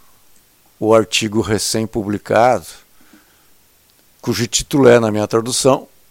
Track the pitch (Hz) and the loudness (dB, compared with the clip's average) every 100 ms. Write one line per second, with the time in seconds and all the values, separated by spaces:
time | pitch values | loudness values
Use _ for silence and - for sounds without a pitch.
0 | _ _ _ _ _ _ _ _ 110 113 | _ _ _ _ _ _ _ _ 2 2
1 | 104 - 107 107 101 104 - 113 110 117 | 2 -4 -4 -4 -2 -4 -4 -6 -6 -6
2 | 98 101 - 107 120 110 - - _ _ | -6 -8 0 2 2 0 -6 -20 _ _
3 | _ _ _ _ _ _ _ _ _ _ | _ _ _ _ _ _ _ _ _ _
4 | _ _ - 107 117 - - 143 127 120 | _ _ -6 -4 -4 -6 -4 2 6 6
5 | 113 107 104 113 117 - 135 135 - _ | 2 -2 -2 -2 -2 0 0 0 -4 _
6 | _ | _